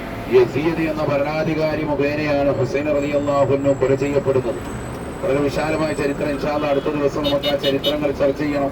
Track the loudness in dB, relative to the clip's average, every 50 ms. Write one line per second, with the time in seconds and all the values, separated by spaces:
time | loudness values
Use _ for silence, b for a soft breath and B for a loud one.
0 | -8 -8 -8 -8 -2 4 4 6 6 4 2 0 0 0 0 0 -2 -2 -2 -2
1 | 0 0 0 0 0 0 0 -2 0 0 0 0 0 0 0 -2 -2 -2 0 0
2 | 0 0 0 0 0 0 0 2 2 2 2 0 0 0 0 -2 0 0 0 0
3 | 0 0 0 0 0 2 2 2 4 4 2 2 2 2 2 2 2 2 2 2
4 | 2 0 0 0 2 2 2 2 0 0 -4 -4 -6 -8 -8 -8 -8 -8 -10 -10
5 | -10 -10 -8 -6 -2 0 0 0 0 0 0 -2 -2 0 0 0 -2 -2 -2 -2
6 | -2 -2 -2 -2 -2 -2 -2 -2 -2 -2 -2 0 0 0 0 0 0 0 -2 0
7 | 0 0 0 0 0 0 0 0 0 0 0 0 0 0 0 2 0 0 0 0
8 | 0 -2 0 2 2 0 2 0 -2 -2 0 0 -2 -2